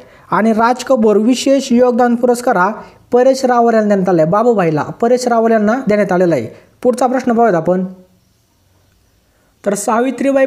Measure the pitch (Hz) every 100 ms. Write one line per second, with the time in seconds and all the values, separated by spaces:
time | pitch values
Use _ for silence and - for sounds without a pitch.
0 | - - - 175 220 214 233 247 - 262
1 | 220 202 220 254 - 269 269 240 247 240
2 | 240 233 247 240 262 185 185 214 - -
3 | _ 240 262 262 254 240 233 220 208 202
4 | 185 175 156 202 240 220 170 151 143 156
5 | 233 247 247 233 226 226 208 247 226 208
6 | 196 180 180 151 110 - _ _ 247 226
7 | 262 254 254 226 233 175 156 185 185 -
8 | - _ _ _ _ _ _ _ _ _
9 | _ _ _ _ _ _ 208 202 - 226
10 | 262 - 269 269